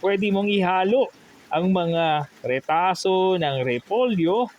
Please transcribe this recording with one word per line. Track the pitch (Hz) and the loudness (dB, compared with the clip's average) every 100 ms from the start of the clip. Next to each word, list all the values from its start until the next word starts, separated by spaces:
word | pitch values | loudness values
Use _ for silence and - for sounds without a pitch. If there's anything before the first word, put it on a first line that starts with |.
pwede | 190 202 208 | -2 0 0
mong | 196 | 0
ihalo | 202 202 185 185 190 240 247 - - - - | 0 0 2 2 2 0 0 -6 -20 -20 -6
ang | 156 185 | -2 0
mga | 185 170 165 165 151 143 - | 0 0 0 0 0 -4 -10
retaso | 120 131 - 160 185 180 190 190 185 185 | -4 -4 0 0 0 0 0 2 2 0
ng | 151 135 | -2 -2
repolyo | 127 120 - 214 254 208 165 202 247 | -2 -4 -2 -2 0 0 0 0 -2